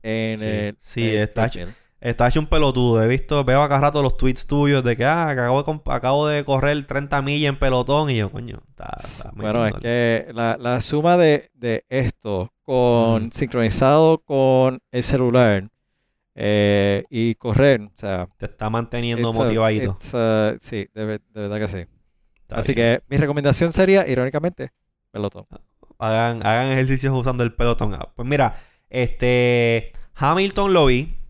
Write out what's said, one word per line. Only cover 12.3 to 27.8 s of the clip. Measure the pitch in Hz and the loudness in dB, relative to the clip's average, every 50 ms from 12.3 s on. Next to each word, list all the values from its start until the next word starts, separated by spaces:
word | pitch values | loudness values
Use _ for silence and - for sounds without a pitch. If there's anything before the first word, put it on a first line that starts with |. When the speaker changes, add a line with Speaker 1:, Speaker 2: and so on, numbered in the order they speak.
| 101 95 92 98 _ _ _ | -4 -4 -4 -6 _ _ _
Speaker 1:
con, | - 131 127 123 123 120 117 113 113 113 110 110 | -2 0 2 4 4 4 4 4 4 2 0 0
Speaker 2:
Ujú. | 117 - | -4 -4
Speaker 1:
sincronizado | - 143 120 - 123 117 110 104 - 135 131 147 156 160 160 160 160 | -4 -6 -2 -2 0 0 0 2 2 4 4 6 6 6 4 4 2
con | _ _ 151 135 135 131 131 131 131 131 127 123 _ _ | _ _ 0 2 2 4 4 4 4 2 0 -4 _ _
el | - 123 120 | -6 -4 -2
celular, | - - 131 127 123 117 127 123 110 104 95 95 104 _ _ _ _ _ _ _ _ _ _ _ _ _ | 0 0 2 2 4 4 4 4 4 4 0 -2 -8 _ _ _ _ _ _ _ _ _ _ _ _ _
eh, | - 107 104 104 104 104 101 101 101 98 101 98 101 - _ | -6 -2 0 2 2 4 4 4 2 2 2 0 -2 -4 _
y | - 117 113 117 110 | -4 -2 -2 -2 -2
correr, | _ - 123 107 - 139 143 135 113 | _ -4 0 2 4 4 4 4 2
o | 104 104 _ | -2 -10 _
sea, | - - 101 95 90 90 - _ _ | -10 -8 -6 -4 -6 -6 -8 _ _
Speaker 2:
Te | - | -14
está | - - _ 110 107 | -14 -10 _ -6 -4
manteniendo | 110 117 117 - - 120 120 120 117 117 120 117 | -4 -4 -4 -4 -6 -6 -4 -4 -2 -2 -2 -2
Speaker 1:
it's | 110 113 | 0 0
a, | 110 | 0
Speaker 2:
motivadito. | 120 110 113 113 110 110 - 131 107 | 0 2 2 2 2 0 0 -2 -4
Speaker 1:
it's | 95 - - - - | -6 -8 -10 -8 -4
a, | 123 113 113 110 110 107 107 - - | -2 0 2 2 2 0 0 -2 -4
sí, | - - 120 107 98 - _ | -10 -10 -8 -8 -8 -10 _
de | 107 107 | -8 -8
ver-, | 107 110 104 _ _ _ | -6 -6 -8 _ _ _
de | 110 | -10
verdad | 104 101 104 107 | -8 -6 -6 -6
que | 107 101 | -6 -6
sí. | 95 95 85 _ _ _ _ _ _ _ _ _ _ _ | -6 -10 -12 _ _ _ _ _ _ _ _ _ _ _
Speaker 2:
Está | _ _ - 113 | _ _ -8 -6
Speaker 1:
Así | - - 131 | -4 -2 0
Speaker 2:
bien. | 113 117 117 117 - | 2 2 2 2 0
Speaker 1:
que | - - | -2 -2
mi | 139 139 | 0 0
recomendación | 156 143 143 147 139 143 131 - 175 170 | 0 0 0 0 0 0 2 2 0 0
sería, | 160 - 190 185 196 196 185 - | 2 2 4 4 4 4 4 2
irónicamente, | 131 123 123 135 135 151 156 180 175 - 135 127 _ _ _ _ _ _ _ _ | 0 -2 -2 -2 -2 -4 -4 -4 -6 -6 -14 -14 _ _ _ _ _ _ _ _
pelotón. | _ 104 101 101 _ - 101 _ - - - _ _ _ - - - _ | _ -6 -6 -6 _ -10 -20 _ -20 -20 -20 _ _ _ -20 -20 -14 _
Speaker 2:
Hagan, | - 110 110 113 117 117 117 117 101 | -4 -2 0 0 0 -2 -4 -4 -2
hagan | 104 110 120 127 135 | 0 0 0 0 0
ejercicios | 131 131 131 131 135 131 131 135 135 131 | 0 0 0 0 0 0 0 -2 -2 0
usando | 120 135 127 123 120 | -2 -2 0 0 -2
el | 117 - | -2 0
pelotón | - 117 120 117 - | 0 0 2 2 0